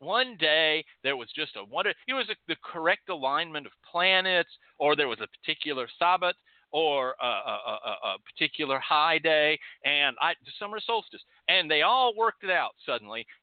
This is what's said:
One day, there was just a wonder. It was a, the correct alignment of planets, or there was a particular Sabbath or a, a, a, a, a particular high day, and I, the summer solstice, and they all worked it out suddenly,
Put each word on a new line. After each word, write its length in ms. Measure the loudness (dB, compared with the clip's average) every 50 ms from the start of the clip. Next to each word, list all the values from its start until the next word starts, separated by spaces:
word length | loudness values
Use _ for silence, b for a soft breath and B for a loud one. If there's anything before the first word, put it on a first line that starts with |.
One 360 | -4 -2 0 0 0 0 -2 0
day, 460 | 2 4 4 4 4 4 2 0 -2 b b b
there 140 | -4 -4 -2
was 140 | -4 -6 -8 -8
just 220 | -8 -8 -8 -8
a 80 | -12 -14
wonder. 300 | -6 -4 -2 -2 -2 -4 B B
It 60 | -6
was 160 | -4 -4 -4 -4
a, 80 | -6 -8 _
the 100 | -8 -8 -8
correct 460 | -10 -10 -8 -2 0 0 0 0 _ -8
alignment 560 | -6 -4 -2 0 0 0 -2 -4 -8 -10 -12
of 80 | -14 -18 _ _ -6
planets, 600 | -2 0 2 4 4 4 2 2 2 0 0 -2 -8 b b b b 0
or 160 | 2 4 4
there 140 | 4 2 0
was 120 | -2 -6
a 160 | -8 -10 -12 _
particular 500 | -6 -6 -6 -4 -6 -6 -6 -6 -6 -8 -4 0
Sabbath 380 | 2 2 2 2 2 -2 -2 -4 b b b b b b
or 440 | -2 0 2 2 2 2 0 -2 -4 -2
a, 60 | -2
a, 20 | -2 -2 -2 -2 -4 -6 -4 -6
a, 120 | -6 -6 -6 -6
a, 240 | -6 -6 -4 -4 -6
a 80 | -6 -6 _ -14
particular 480 | -4 -2 -2 -2 -2 -4 -2 -2 -2 -2
high 400 | 0 2 2 4 4 4 2 2
day, 400 | 2 4 4 4 4 4 2 B B B B B -2
and 320 | 0 2 2 2 0 0 0
I, 140 | 0 -2 -2 -4 _
the 80 | -18 -14 -12
summer 220 | -12 -10 -10 -8 -4
solstice, 380 | -2 -2 -2 -4 -6 -14 -20 -20 b b b b 2
and 220 | 2 4 4 2
they 120 | 2 4
all 320 | 4 4 4 4 4 2 2
worked 280 | 2 0 0 0 _ -2
it 60 | 0
out 220 | 0 0 0 -2 -6 _ -6
suddenly, 420 | -4 -4 -4 -6 -8 -10 -10 -10 B B B